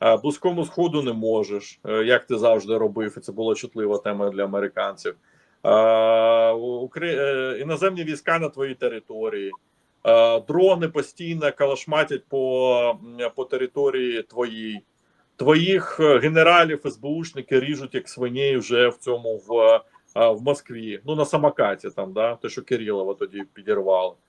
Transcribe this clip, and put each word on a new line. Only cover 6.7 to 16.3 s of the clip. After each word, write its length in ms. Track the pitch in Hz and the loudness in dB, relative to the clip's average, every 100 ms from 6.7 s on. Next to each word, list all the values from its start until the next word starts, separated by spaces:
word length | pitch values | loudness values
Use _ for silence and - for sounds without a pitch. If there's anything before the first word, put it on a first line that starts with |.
| 123 127 - 170 139 | -6 -8 -8 -4 -2
е, 420 | 139 135 131 117 | -2 -2 -4 -6
іноземні 440 | 147 151 190 180 | -6 -2 -2 -2
війська 340 | 160 147 - 165 | -8 -6 -2 -2
на 100 | 156 | -2
твоїй 260 | 139 139 | -6 -8
території, 800 | 123 123 113 - 110 110 104 98 98 _ _ _ _ | -4 -6 -6 -12 -8 -6 -6 -8 -10 _ _ _ _
е, 360 | - 117 117 113 | 4 6 6 2
дрони 480 | - 165 190 170 165 | 0 4 4 4 0
постійно 640 | 156 - - 170 170 143 - | -4 -6 -6 -8 -2 -2 0
калашматять 680 | 139 139 - 151 147 135 - | 0 0 -2 0 0 -4 -6
по, 720 | 139 131 127 127 120 120 104 117 120 | -4 -2 0 2 2 2 -2 -8 -8
м, 100 | 117 | -8
по 100 | - | -6
території 800 | 127 143 127 143 139 131 123 117 | -6 -4 -4 -2 0 0 -2 -4
твоїй. 600 | - 120 120 110 110 104 _ _ _ _ _ - | -8 -6 -6 -6 -10 -10 _ _ _ _ _ -4
Твоїх, 600 | 131 156 180 190 - - | 2 4 4 0 -2 0
е, 180 | 151 127 | 4 4
генералів, 600 | 151 | 4